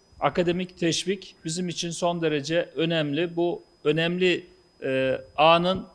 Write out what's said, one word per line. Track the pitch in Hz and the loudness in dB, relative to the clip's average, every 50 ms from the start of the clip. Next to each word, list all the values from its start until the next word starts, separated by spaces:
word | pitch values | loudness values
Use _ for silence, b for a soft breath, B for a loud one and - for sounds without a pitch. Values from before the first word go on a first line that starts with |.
| _ _ _ - | _ _ _ -2
akademik | - 143 - 185 175 175 175 180 185 180 - - | -2 0 0 2 0 0 0 -2 -4 -6 -6 -4
teşvik | 175 165 156 - - 180 202 190 - - - - - | -2 -2 0 0 -2 -4 -4 -6 -8 -12 -20 -12 -10
bizim | 165 160 175 185 175 | -8 -6 -6 -6 -6
için | 160 - - 170 | -6 -6 -8 -8
son | 165 - 185 175 175 175 | -6 -4 -2 -2 -2 -2
derece | 160 156 151 147 135 143 165 170 - - - | -2 -2 -2 -2 -2 -2 -2 -2 -2 -2 -2
önemli. | 131 165 165 170 165 151 147 143 151 175 175 170 | -2 -2 0 0 0 0 0 -2 -2 -2 -2 -2
Bu | 165 170 175 156 - - _ _ _ - | -2 -2 -2 -2 -4 -8 _ _ _ -2
önemli, | 147 156 160 165 170 175 180 185 180 170 - - - - - _ _ _ - - | 0 0 0 0 -2 0 0 2 2 2 0 -2 -8 -18 -20 _ _ _ -8 -4
e, | 135 131 131 131 131 127 - - - - - | -2 0 0 0 0 0 -2 -6 -6 0 4
anın | 151 160 170 170 175 180 190 190 - - - | 6 8 8 6 6 2 0 -2 -4 -8 -6